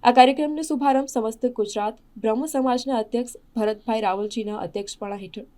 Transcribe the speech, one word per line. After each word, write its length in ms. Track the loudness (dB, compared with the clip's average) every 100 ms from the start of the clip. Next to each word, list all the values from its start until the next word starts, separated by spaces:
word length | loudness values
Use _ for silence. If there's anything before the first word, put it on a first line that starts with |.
આ 100 | 6
કાર્યક્રમનો 500 | 8 8 6 0 -2
શુભારંભ 440 | -4 0 2 2 2
સમસ્ત 400 | -2 -4 -2 -4
ગુજરાત 520 | -2 -4 -2 -4 -6 _ -4
બ્રહ્મ 280 | -2 0 -2
સમાજના 480 | 0 0 0 0
અધ્યક્ષ 420 | -2 -2 -4 -4 -10 _ -2
ભરતભાઈ 440 | -2 -2 -2 -2
રાવલજીના 560 | 0 -2 -2 -4 -6 -6
અધ્યક્ષપણા 600 | -6 -8 -8 -10 -10 -10
હેઠળ 260 | -12 -14 -16